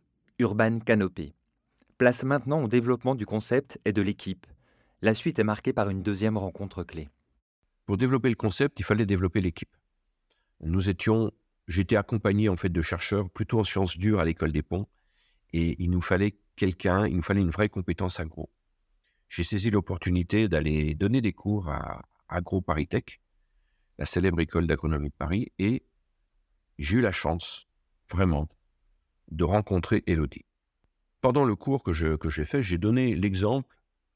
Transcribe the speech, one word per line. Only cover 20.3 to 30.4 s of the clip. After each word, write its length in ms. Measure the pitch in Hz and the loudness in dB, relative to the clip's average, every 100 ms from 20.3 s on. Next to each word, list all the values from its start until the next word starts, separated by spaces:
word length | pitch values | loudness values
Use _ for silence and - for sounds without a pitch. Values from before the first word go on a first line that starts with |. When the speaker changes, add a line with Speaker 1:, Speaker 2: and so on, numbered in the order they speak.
| 107 107 | 2 2
Speaker 2:
d'aller 460 | 78 76 76 76 78 | 2 2 2 0 0
donner 260 | 101 131 | 0 2
des 120 | 107 | 0
cours 360 | - 104 104 85 | -2 -2 -2 -2
à 340 | 69 - - - _ - | -6 -8 -10 -16 _ -8
AgroParisTech, 920 | 87 85 95 90 76 - 120 - - _ _ _ _ _ _ _ - | -6 -2 -2 0 -2 0 -2 -6 -14 _ _ _ _ _ _ _ -10
la 80 | 73 | -4
célèbre 340 | 87 92 85 | 0 2 2
école 280 | 80 85 82 | 0 0 0
d'agronomie 420 | 76 78 76 73 | 0 0 -2 -4
de 40 | |
Paris, 380 | - 73 98 - - | -6 -2 -2 -4 -2
et 260 | 101 131 - _ _ _ _ _ _ _ _ - | -2 -2 -6 _ _ _ _ _ _ _ _ -8
j'ai 200 | 73 117 | 0 2
eu 40 | |
la 100 | 110 | 2
chance, 560 | - 78 85 - - - _ _ _ - | 0 -2 -4 -6 -14 -18 _ _ _ -6
vraiment, 380 | 85 95 73 78 _ _ _ _ _ _ _ - | 0 2 2 -2 _ _ _ _ _ _ _ -10
de 140 | 80 | -2
rencontrer 600 | 82 104 104 92 82 104 - | 2 2 2 0 2 0 2
Élodie. 400 | 82 69 - | 0 0 -6